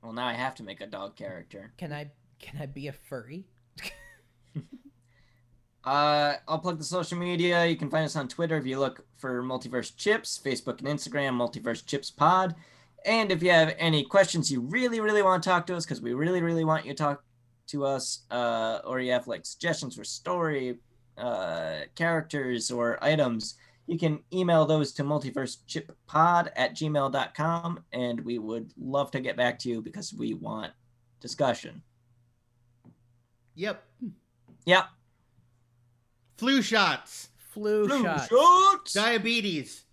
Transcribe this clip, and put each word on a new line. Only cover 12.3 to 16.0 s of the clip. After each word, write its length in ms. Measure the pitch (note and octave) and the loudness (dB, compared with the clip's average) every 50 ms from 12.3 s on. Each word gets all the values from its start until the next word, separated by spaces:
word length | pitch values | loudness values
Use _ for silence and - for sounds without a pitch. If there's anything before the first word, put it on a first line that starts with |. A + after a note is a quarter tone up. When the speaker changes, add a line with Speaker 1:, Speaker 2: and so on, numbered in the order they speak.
| F3+ F#3 F#3+ F3+ E3 - - - - - - _ _ - - | 6 6 4 0 -4 -8 -14 -20 -20 -20 -20 _ _ -6 0
Speaker 1:
And 260 | - A3 A3+ A3 G3 | 2 2 2 4 2
if 100 | F#3 E3+ | 0 2
you 80 | E3 F3+ | 4 6
have 220 | F3 E3 D#3+ D#3 - - | 8 8 6 6 2 0
any 240 | D#3+ E3 D#3 D3+ C#3 | 2 2 2 2 2
questions 480 | - - G3 G3 F#3+ - E3+ D3+ C#3 | 4 6 6 6 6 4 0 0 0
you 80 | C#3+ B2+ | 0 -2
really, 400 | A#2+ C3+ F3+ B3 B3+ B3 A#3 A3+ | -2 -2 -2 0 0 0 0 0
really 220 | G#3+ G#3+ G#3 G#3 G3+ | 0 2 4 4 6
wanna 180 | F#3 F#3 F3+ | 6 4 4
talk 240 | D#3+ F#3+ F3+ F3 E3+ | 2 2 2 2 2
to 80 | - F3+ | -2 -4
us, 80 | E3+ D#3+ | -4 -4
'cause 160 | - D3 A#2 | -6 -8 -6